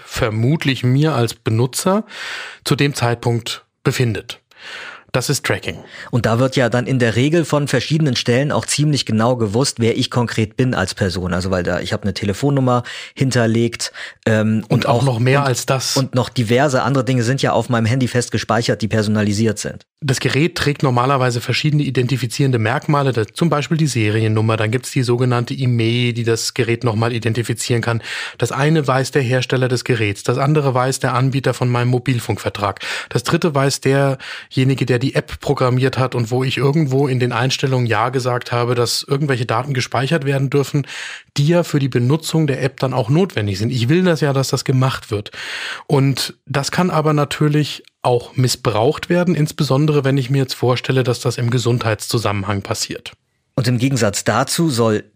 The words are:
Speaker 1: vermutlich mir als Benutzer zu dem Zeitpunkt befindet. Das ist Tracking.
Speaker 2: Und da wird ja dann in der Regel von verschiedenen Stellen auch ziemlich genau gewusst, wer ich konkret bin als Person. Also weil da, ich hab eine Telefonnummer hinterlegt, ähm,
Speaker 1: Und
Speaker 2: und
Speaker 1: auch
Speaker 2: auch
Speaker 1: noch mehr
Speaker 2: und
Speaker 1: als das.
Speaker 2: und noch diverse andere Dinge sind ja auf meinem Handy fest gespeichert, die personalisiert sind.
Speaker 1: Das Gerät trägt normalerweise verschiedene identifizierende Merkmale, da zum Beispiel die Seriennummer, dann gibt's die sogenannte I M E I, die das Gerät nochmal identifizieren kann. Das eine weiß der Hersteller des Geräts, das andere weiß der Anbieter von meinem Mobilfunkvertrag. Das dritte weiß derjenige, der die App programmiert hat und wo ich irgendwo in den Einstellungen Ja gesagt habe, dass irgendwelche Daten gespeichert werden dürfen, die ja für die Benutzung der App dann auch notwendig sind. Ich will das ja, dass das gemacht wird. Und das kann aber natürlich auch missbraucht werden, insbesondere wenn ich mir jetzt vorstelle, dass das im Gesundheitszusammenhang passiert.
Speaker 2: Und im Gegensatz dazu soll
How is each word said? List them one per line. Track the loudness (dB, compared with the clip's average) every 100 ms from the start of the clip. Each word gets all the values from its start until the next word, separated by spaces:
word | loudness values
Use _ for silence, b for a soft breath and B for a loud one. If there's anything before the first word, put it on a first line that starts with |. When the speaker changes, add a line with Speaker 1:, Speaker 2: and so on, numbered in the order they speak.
Speaker 1:
vermutlich | -12 -4 -2 0 2 2 0 0
mir | 2 2 2
als | 2 0
Benutzer | -2 -2 0 0 0 0 0 B B B B B B
zu | -2 0
dem | 0
Zeitpunkt | 0 -2 0 0 -2 -4 -10 -14 _
befindet. | -2 0 0 -2 -8 -18 _ B B B B B B
Das | -4 -2
ist | -2 -2
Tracking. | -4 -4 -10 B B B
Speaker 2:
Und | 0 2
da | 2
wird | 2 2
ja | 2
dann | 2 0
in | 0
der | 2 2
Regel | 2 2 0
von | 0 0
verschiedenen | -2 0 0 0 0
Stellen | 0 0 0
auch | -2 -2
ziemlich | 0 2 0 0
genau | 0 2 2
gewusst, | 0 0 0 0
wer | 0 0
ich | 0
konkret | 0 0 0 -2 0
bin | 0
als | 0 -2
Person. | -2 -2 -2 -2
Also | -2 -2
weil | -2
da, | 0 -2
ich | -4
hab | -4
eine | -4
Telefonnummer | -4 -4 -2 0 2 2 2 B B B
hinterlegt, | -2 0 2 2 2 0 -2 -10 B B B 0
ähm, | 2 2 0 0
Speaker 1:
Und | 0
Speaker 2:
und | 2
Speaker 1:
auch | 2
Speaker 2:
auch |
Speaker 1:
noch | 2 2
mehr | 2 2
Speaker 2:
und | 2
Speaker 1:
als | 0
das. | -2 -2 -2 -2
Speaker 2:
und | 0
noch | 0 -2
diverse | -2 2 4 4 2
andere | 0 0
Dinge | 0 0
sind | 0 0
ja | 2
auf | 0 2
meinem | 0 2
Handy | 2 0
fest | 0 -2
gespeichert, | -2 0 0 0 -2
die | 0
personalisiert | 0 2 2 2 2 0 -2
sind. | -6 -10 _ _
Speaker 1:
Das | -4 0
Gerät | 0 2 0 0
trägt | -2 0
normalerweise | 2 2 2 2 2 0
verschiedene | -4 -2 0 2
identifizierende | 0 0 0 0 -2 0 0 2
Merkmale, | 2 0 0 2 2
da | 0 -2
zum | 0 0
Beispiel | 2 0 0
die | 2
Seriennummer, | 2 2 2 2 2 2 2
dann | 0
gibt's | -2 -2
die | -2
sogenannte | 0 2 2 0 -2
I | -2
M | 0 2
E | 2 2 0
I, |
die | 0
das | 0 0 -2
Gerät | -2 -2 0
nochmal | 0 0 0
identifizieren | 0 -2 -2 -2 -4 -2 -2
kann. | 0 -2 B B B -4
Das | -4
eine | 0 2 2 2
weiß | 2 2
der | 0
Hersteller | 2 0 0 0 0
des | 0
Geräts, | 0 0 0 -2
das | -2 0
andere | 2 2 2
weiß | 2 0 0
der | 0
Anbieter | 0 0 0 -2
von | 0 0
meinem | 2 2
Mobilfunkvertrag. | 0 0 -2 -2 -4 -4 -2 -2 -4 B B B
Das | -4
dritte | 0 0 2
weiß | 2 0 0
derjenige, | 2 2 2 -2 -8 -16 -6 0 2 2
der | 0 0
die | 0
App | -2 -4 -4
programmiert | -2 0 2 2 2 0
hat | 0
und | -2 -2
wo | -2
ich | -2 0
irgendwo | 0 2 2 2 2
in | 0
den | 0
Einstellungen | 0 0 0 0 0 2
Ja | 2 0
gesagt | 0 -2 -2 -2
habe, | -2 0
dass | 0 0 -2
irgendwelche | -4 -2 0 -2 0
Daten | -2 -2
gespeichert | -4 -2 -2 0 0 0
werden | 0 0
dürfen, | 0 0 -2 -4 B B B B 0
die | 2
ja | 2
für | 2 0
die | 0
Benutzung | 2 2 0 0 0 2
der | 0
App | -4 -2
dann | -2
auch | 0 2
notwendig | 2 2 0 -2 -2
sind. | -2
Ich | 0 2
will | 4
das | 4 2
ja, | 2
dass | 0 0
das | -2
gemacht | 0 2 2 -2 -6
wird. | -6 -6 B B B B B 0
Und | 2 2 0 -4 -10
das | -6 -4 -2
kann | 0 0
aber | 2 2
natürlich | 2 0 0 2 2 0 -6 -16 _
auch | 0 0 0 0
missbraucht | 0 0 -2 2 2 0 0
werden, | 0 2
insbesondere | 0 0 -2 0 2 2 2
wenn | 2 0
ich | 0
mir | 0
jetzt | -2
vorstelle, | 0 0 0 0 0
dass | 0 -2
das | -4 -2
im | 0
Gesundheitszusammenhang | 0 2 0 0 -4 -2 -2 0 -2 -2 -4
passiert. | -4 -6 -6 -10 -14 -20 _ _ _
Speaker 2:
Und | -2 0
im | 0
Gegensatz | 0 2 0 0
dazu | 0 0 0 0 0
soll | 2 2 0 -4